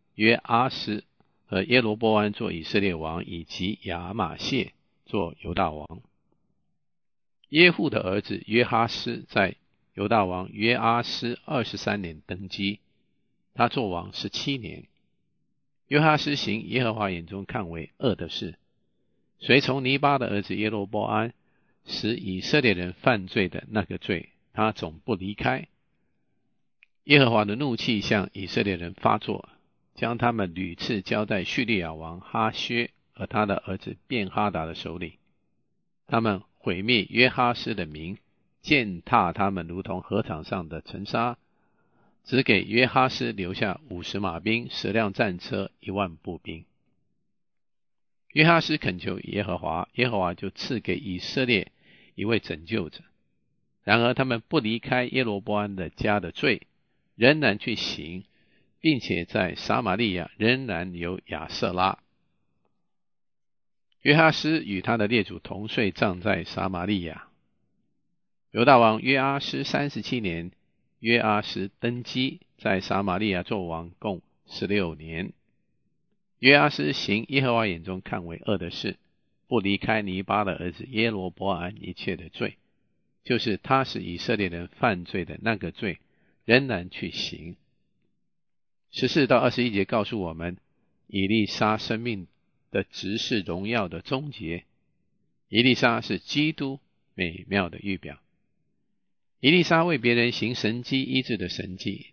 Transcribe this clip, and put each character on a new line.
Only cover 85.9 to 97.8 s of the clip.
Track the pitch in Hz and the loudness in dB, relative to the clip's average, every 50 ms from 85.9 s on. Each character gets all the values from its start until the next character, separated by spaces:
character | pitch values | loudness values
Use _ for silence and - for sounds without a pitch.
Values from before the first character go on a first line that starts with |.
| 85 - _ _ _ _ _ _ _ _ _ | -6 -6 _ _ _ _ _ _ _ _ _
仍 | - 117 127 139 | 4 4 4 4
然 | 131 113 87 87 92 | 2 -2 -4 -6 -8
去 | - - - 85 | -8 -8 -8 -6
行。 | - - - - - - 78 85 90 - _ _ _ _ _ _ _ _ _ _ _ _ _ _ _ _ _ _ _ _ _ _ _ _ _ _ | -6 -6 -8 -8 -10 -12 -12 -14 -16 -16 _ _ _ _ _ _ _ _ _ _ _ _ _ _ _ _ _ _ _ _ _ _ _ _ _ _
十 | - - 131 123 | -4 -2 0 2
四 | - 170 135 | 4 4 4
到 | 120 139 | 6 6
二 | 117 131 127 | 6 6 4
十 | - 127 120 | 2 2 0
一 | 123 | 2
节 | 104 101 95 | 2 0 0
告 | - - 113 101 | 2 0 0 0
诉 | - 120 107 | 0 -2 -4
我 | 92 85 80 | -4 -4 -6
们， | 80 82 87 90 - _ _ _ _ _ _ _ _ _ | -6 -6 -8 -8 -10 _ _ _ _ _ _ _ _ _
以 | - 92 98 95 | -6 -2 0 2
利 | 95 110 110 104 | 4 4 2 2
沙 | - - - 113 107 110 | 0 0 0 2 2 2
生 | 104 - - 113 110 | 0 -2 -4 -4 -4
命 | 117 120 113 95 87 - _ _ _ _ _ _ _ _ | -4 -4 -6 -6 -8 -12 _ _ _ _ _ _ _ _
的 | - 101 95 | -2 -2 -2
职 | - - - - 95 104 | -4 -6 -10 -6 -4 -4
事 | 113 - - 127 107 | -4 -2 -2 -2 -2
荣 | 87 87 85 90 98 | -2 -4 -6 -6 -4
耀 | 107 120 117 101 | -2 -2 -2 -2
的 | 85 80 85 | -4 -6 -10
终 | - - 143 131 151 147 | -6 -6 -6 -4 -6 -8
结。 | 127 - 104 80 85 87 - _ _ _ _ _ _ _ _ _ _ _ _ _ _ _ _ | -10 -10 -8 -6 -6 -8 -10 _ _ _ _ _ _ _ _ _ _ _ _ _ _ _ _
以 | _ 95 107 | _ 2 4
利 | 120 131 120 | 6 6 6
沙 | - 131 120 117 113 | 6 4 2 2 2
是 | - - 104 90 | 0 -2 -4 -4
基 | - - - 143 151 156 | -4 -2 0 0 2 2
督 | 160 - 143 135 135 139 _ _ _ _ _ _ _ | 0 -2 -4 -6 -6 -8 _ _ _ _ _ _ _
美 | - 92 85 85 92 90 | -4 -4 -4 -4 -8 -6
妙 | 95 98 101 92 82 | -2 0 0 0 0
的 | - | -4
预 | 87 | -8